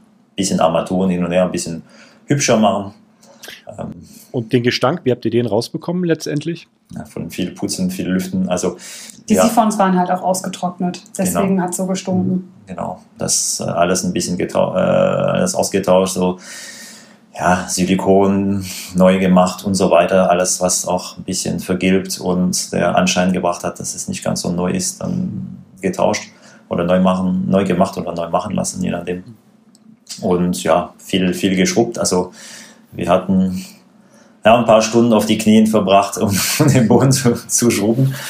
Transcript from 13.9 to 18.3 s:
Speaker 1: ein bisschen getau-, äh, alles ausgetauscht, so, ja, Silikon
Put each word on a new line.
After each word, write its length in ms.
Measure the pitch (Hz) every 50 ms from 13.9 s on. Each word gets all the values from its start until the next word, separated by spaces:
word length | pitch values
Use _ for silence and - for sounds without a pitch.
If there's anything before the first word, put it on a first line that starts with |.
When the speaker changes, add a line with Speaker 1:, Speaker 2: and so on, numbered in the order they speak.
| 92 92 -
Speaker 1:
ein 100 | 90 -
bisschen 240 | 87 90 90 90
getau-, 380 | 90 87 85 - 95 - - -
äh, 40 | 92
alles 760 | 92 92 90 - 50 50 50 - 92 - 92 92 92 92 90
ausgetauscht, 580 | - 92 - - 98 92 92 90 92 95 92 -
so, 240 | 92 90 92 90 - - - - - - - - - - - - - - - - _ _ _ -
ja, 300 | - 76 87 90 92 92
Silikon 960 | - - - 92 90 95 92 - 95 95 98 98 98